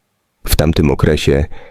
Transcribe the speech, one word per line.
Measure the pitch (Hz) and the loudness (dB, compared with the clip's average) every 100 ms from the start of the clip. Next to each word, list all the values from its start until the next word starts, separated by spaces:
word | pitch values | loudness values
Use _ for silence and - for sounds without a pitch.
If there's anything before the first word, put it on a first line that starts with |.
| _ _ _ _ - | _ _ _ _ -6
W | - | -2
tamtym | 76 80 76 | 0 2 0
okresie | 65 82 76 - 71 71 - - | 2 0 0 0 0 0 -6 -16